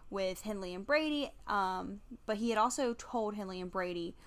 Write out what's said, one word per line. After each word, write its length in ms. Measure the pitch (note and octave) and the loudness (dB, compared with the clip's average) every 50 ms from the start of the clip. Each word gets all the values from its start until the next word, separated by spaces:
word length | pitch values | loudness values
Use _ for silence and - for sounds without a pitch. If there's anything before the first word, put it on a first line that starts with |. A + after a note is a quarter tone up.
| - - | -10 -6
with 320 | F#3+ G3 F#3+ F#3 F3+ - | -2 0 0 0 -2 -2
Henley 320 | - G#3+ G#3 G3 F#3 F3+ F3+ | -4 -6 -6 -4 -4 -6 -6
and 120 | G3 G3 | -4 0
Brady, 460 | C#4 D4 D#4 D#4 D#4 D4 D4 C#4 - - - - | 4 4 4 4 4 2 0 0 -2 -6 -6 -2
um, 520 | - G#3 G3+ F#3+ F#3 F#3 F#3 F#3 F#3+ G3+ G3+ - - B3 - - | 0 2 2 4 2 0 -2 -4 -4 -6 -10 -12 -14 -16 -6 -2
but 120 | - G#3+ | -2 0
he 120 | G#3 A#3 A#3 | 2 2 4
had 80 | A3+ | 4
also 360 | G#3+ A3 B3 - D4+ C4+ A#3 A#3 | 6 4 4 4 2 2 2 0
told 420 | - - - - A#3 G#3+ G#3 G#3 | -2 -4 -2 0 0 0 0 0
Henley 240 | G#3 G3+ F#3 F#3 F3+ | -2 -4 -4 -4 -4
and 80 | F3+ F3+ | -4 -2
Brady, 460 | - F#3+ F3+ F3+ F3 F3 E3+ F3+ - - - | -2 0 0 0 0 -2 -4 -4 -6 -10 -16